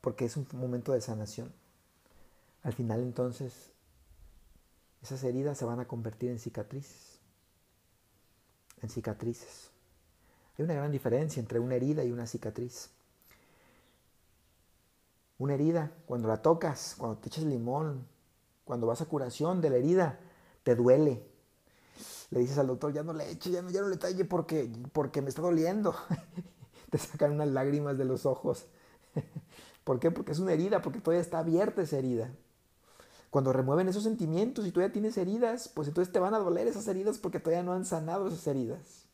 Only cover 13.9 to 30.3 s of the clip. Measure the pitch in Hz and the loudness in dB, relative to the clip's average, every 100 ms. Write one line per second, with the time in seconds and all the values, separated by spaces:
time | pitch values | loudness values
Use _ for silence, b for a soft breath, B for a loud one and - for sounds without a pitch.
13.9 | b _ _ _ _ _ _ _ _ _ | b _ _ _ _ _ _ _ _ _
14.9 | _ _ _ _ _ 135 139 151 170 151 | _ _ _ _ _ -2 2 4 2 0
15.9 | - - 123 110 110 156 165 165 131 - | -8 -6 -2 0 2 4 4 2 -4 -10
16.9 | - 123 107 - - 156 127 117 139 156 | -6 -6 -6 -8 -4 -2 -2 -2 -2 -2
17.9 | 135 120 _ _ _ _ _ - 123 113 | -6 -10 _ _ _ _ _ -8 -2 0
18.9 | 120 160 151 127 - 156 185 156 127 143 | 0 -2 -2 -4 -2 0 2 4 4 6
19.9 | 185 165 - B B B B - 120 123 | 4 4 -2 B B B B 2 6 8
20.9 | 131 151 117 - - _ _ _ B B | 8 8 2 -8 -20 _ _ _ B B
21.9 | B B B B 127 123 139 135 127 147 | B B B B 0 2 2 2 0 -2
22.9 | 147 156 160 - - 185 175 180 185 202 | -4 -4 -6 -6 -8 -4 -4 -2 -2 -2
23.9 | 180 180 185 190 180 165 160 120 113 127 | -2 -2 -2 0 0 0 0 -2 -6 -4
24.9 | 151 139 143 139 139 175 165 160 208 202 | -2 0 -2 -4 -2 2 4 4 2 0
25.9 | 160 - 165 - 180 - - - - - | -2 -4 -4 -4 -12 -14 -18 -20 -20 -4
26.9 | 147 - 151 147 147 151 135 135 143 147 | -4 -4 0 2 2 0 0 2 0 0
27.9 | 135 131 127 139 127 - 123 - b b | 0 0 2 0 0 0 -2 -6 b b
28.9 | b b - - - - - - - - | b b -8 -6 -12 -14 -20 -20 -10 -2
29.9 | 127 127 - - | 2 2 0 -2